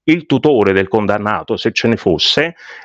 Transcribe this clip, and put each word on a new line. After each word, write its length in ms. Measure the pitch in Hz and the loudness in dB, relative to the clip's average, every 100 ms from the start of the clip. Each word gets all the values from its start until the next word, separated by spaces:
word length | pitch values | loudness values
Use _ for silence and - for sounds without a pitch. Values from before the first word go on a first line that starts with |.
| - | -2
il 200 | 170 - | -2 0
tutore 480 | 135 151 127 101 | 0 2 4 4
del 140 | 95 98 | 2 2
condannato, 680 | 110 101 104 104 104 - 101 | 0 0 -2 -2 -4 -4 -4
se 160 | 113 | -2
ce 160 | - 117 | -2 -2
ne 80 | 113 | 0
fosse, 600 | 98 78 - - 165 - - - | 0 0 0 0 -2 -6 -20 -20